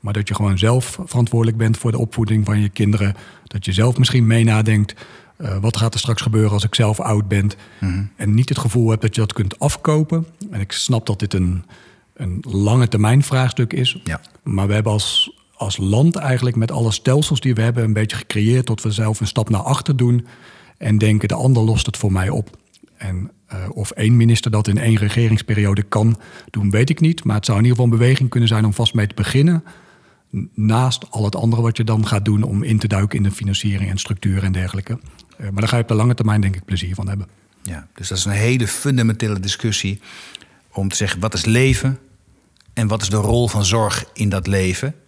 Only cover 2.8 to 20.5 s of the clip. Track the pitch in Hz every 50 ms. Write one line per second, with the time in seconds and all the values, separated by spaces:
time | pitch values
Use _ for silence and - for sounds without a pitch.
2.8 | 110 101 104 101 101 98 101 - - - - - _ - - 101 - - 95 90
3.8 | 107 123 120 131 131 - 123 127 117 107 113 113 113 113 110 110 110 110 110 104
4.8 | 104 - - - - - - - - _ _ _ - 104 95 98 98 113 113 -
5.8 | 113 113 - - - - 113 - - 123 110 110 107 107 104 101 101 104 - -
6.8 | 117 104 107 - - - 110 104 104 98 104 98 98 104 - - - - - -
7.8 | - 95 87 92 101 101 - _ - 107 104 113 127 - - - - 117 - 123
8.8 | 117 113 110 110 - 110 - - 110 104 - - 104 95 - - - 147 - -
9.8 | - - 151 151 156 151 165 165 165 160 - _ - 208 190 107 98 - - -
10.8 | - - 127 113 - - 107 98 - 104 - 95 92 87 90 90 - _ - -
11.8 | - - - _ _ _ _ _ - 95 90 101 - 127 104 98 101 104 113 127
12.8 | 123 107 - 104 107 107 120 139 143 - - 131 131 127 - - 123 110 - -
13.8 | 127 - - 185 - - - - - - _ - _ - 101 95 98 101 104 107
14.8 | 107 110 107 107 - - - - - - - _ _ _ _ _ - 101 98 -
15.8 | 95 98 101 117 143 170 170 190 151 135 127 120 123 127 117 113 110 113 - -
16.8 | 117 113 107 - - - 127 147 151 - 160 127 - 135 123 110 110 117 120 120
17.8 | 117 110 107 107 110 107 - - - _ - 107 104 113 120 127 127 - 113 101
18.8 | - 113 107 101 110 107 110 - 110 101 - - 110 - 113 98 - - 139 -
19.8 | - - 147 127 127 120 120 123 120 - - - - -